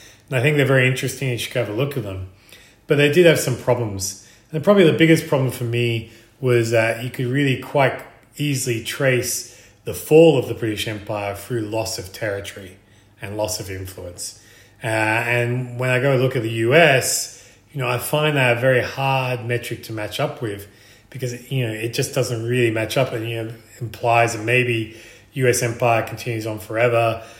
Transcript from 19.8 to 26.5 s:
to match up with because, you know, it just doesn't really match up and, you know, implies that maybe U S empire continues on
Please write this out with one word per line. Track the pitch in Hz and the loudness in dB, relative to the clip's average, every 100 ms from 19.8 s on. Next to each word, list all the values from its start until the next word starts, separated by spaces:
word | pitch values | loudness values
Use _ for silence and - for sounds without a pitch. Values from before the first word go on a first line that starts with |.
to | - | -10
match | 110 107 - | -8 -8 -4
up | 147 - | -4 -4
with | 113 98 98 - - - - | -8 -8 -14 -20 -20 -20 -18
because, | 127 123 120 - | -10 -8 -8 -6
you | 135 117 | -4 -2
know, | |
it | 107 117 | -4 -6
just | 117 135 143 | -4 -2 -2
doesn't | 123 117 | -2 -2
really | 117 123 117 | -2 0 2
match | 110 110 143 | 0 -2 0
up | 127 | -2
and, | 120 113 | -2 -6
you | 117 | -6
know, | 113 120 - - | -8 -12 -18 -12
implies | 117 - 123 117 117 | -12 -4 2 4 4
that | 110 | 0
maybe | 110 123 120 117 107 - - - - | 0 2 2 -2 -4 -10 -20 -20 -12
U | 135 127 | -2 2
S | 120 | 2
empire | 123 113 120 113 | 0 0 2 2
continues | - 113 127 113 | 0 -6 -6 -6
on | 110 | -6